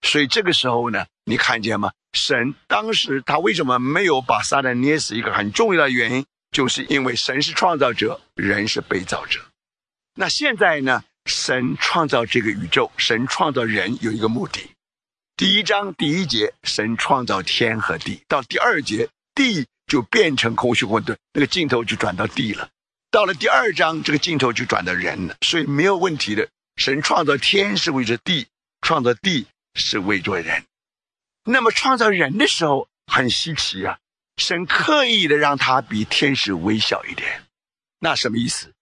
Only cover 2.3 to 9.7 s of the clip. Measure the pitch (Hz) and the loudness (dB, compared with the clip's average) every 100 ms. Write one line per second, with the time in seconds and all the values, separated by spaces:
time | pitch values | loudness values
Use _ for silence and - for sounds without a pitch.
2.3 | 135 120 143 _ 208 214 214 - 135 127 | 0 0 -4 _ -2 0 -2 0 -4 0
3.3 | 147 185 185 143 123 127 156 196 139 123 | 0 2 0 0 0 2 2 2 0 2
4.3 | 110 - 139 131 120 135 156 - 107 113 | 0 2 0 0 0 2 0 0 -4 -2
5.3 | 101 104 104 226 175 143 123 113 127 139 | -2 -2 2 2 4 4 2 0 0 -4
6.3 | _ _ - 127 - - 147 131 120 - | _ _ 0 0 0 0 0 0 -2 -2
7.3 | 131 143 - 190 160 131 117 107 127 _ | 0 -2 0 0 2 0 0 -2 -4 _
8.3 | - 98 101 107 - - 98 90 98 - | -6 0 0 0 -4 -2 -4 -2 -6 -4
9.3 | - - _ _ | -8 -8 _ _